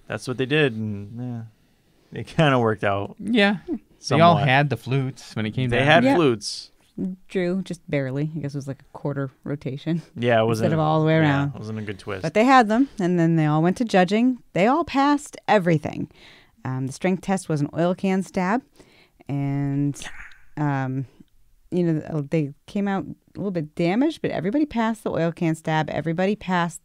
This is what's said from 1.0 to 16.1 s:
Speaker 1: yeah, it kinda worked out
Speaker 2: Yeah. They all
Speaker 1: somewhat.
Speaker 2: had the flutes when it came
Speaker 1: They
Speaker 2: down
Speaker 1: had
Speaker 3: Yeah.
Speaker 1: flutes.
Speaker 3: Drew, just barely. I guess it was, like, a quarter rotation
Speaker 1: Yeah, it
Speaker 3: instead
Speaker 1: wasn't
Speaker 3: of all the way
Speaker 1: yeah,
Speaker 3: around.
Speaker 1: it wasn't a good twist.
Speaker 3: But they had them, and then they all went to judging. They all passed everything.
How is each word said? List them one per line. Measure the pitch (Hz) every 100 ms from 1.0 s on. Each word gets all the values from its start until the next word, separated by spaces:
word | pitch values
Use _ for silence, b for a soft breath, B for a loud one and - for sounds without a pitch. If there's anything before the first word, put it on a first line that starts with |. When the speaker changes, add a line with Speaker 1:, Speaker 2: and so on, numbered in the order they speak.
| 104 117 123 120 110 _ _ _ _ _ _
Speaker 1:
yeah, | -
it | 113
kinda | - 151 131
worked | 113 107
out | 104 98 101 -
Speaker 2:
Yeah. | 202 233 202 202 -
They | 269
all | _ _ - 143 170 156
Speaker 1:
somewhat. | 139
Speaker 2:
had | 135 147
the | 123
flutes | - 139 131 - - -
when | 107
it |
came | 117 127
Speaker 1:
They | 120
Speaker 2:
down | 139
Speaker 1:
had | 165
Speaker 3:
Yeah. | 262 269
Speaker 1:
flutes. | 147 110 - - - _ _ - 185 185 -
Speaker 3:
Drew, | 196 175 190
just | 180 175 -
barely. | 147 131 135 156 156
I |
guess | 139 143
it |
was, | 139
like, | 131
a | _ -
quarter | 143 139 135 -
rotation | - 143 131 139 - 165 - -
Speaker 1:
Yeah, | 120 113
it |
Speaker 3:
instead | 113
Speaker 1:
wasn't | 110 117
Speaker 3:
of | 160
all | 156 160
the | 156
way |
Speaker 1:
yeah, | 160
Speaker 3:
around. | 151 139 143 123
Speaker 1:
it |
wasn't | 107 110
a |
good | 107 95
twist. | - 95
Speaker 3:
But | 160
they | 208 247
had | 262 214
them, | 220 277 -
and | 175 175
then | 165 165
they | 151
all | 156
went | 170 185
to | 233
judging. | 190 180 208 254 247 -
They | 165 208
all | 302
passed | 311 269 277 294 - - -
everything. | 208 175 160 - - -